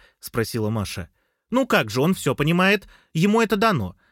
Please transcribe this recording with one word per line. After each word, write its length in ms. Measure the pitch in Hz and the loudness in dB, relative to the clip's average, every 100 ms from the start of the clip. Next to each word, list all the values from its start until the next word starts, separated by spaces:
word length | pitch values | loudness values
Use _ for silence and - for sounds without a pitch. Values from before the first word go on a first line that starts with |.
| _ _ | _ _
спросила 500 | - 120 110 117 107 | -10 -4 -4 -2 -2
Маша. 400 | 113 95 - 85 _ _ _ - | -2 -4 -8 -14 _ _ _ -4
«Ну 160 | 247 262 | -2 2
как 240 | 214 120 | 0 0
же, 100 | 113 | 0
он 140 | 156 | 0
всё 200 | 185 - | 0 -2
понимает, 520 | 123 147 175 185 208 - - _ | 0 0 2 2 0 -4 -20 _
ему 280 | 160 196 220 | 0 2 2
это 160 | 226 214 | 2 2
дано. 400 | 226 170 92 - _ | 0 0 -4 -10 _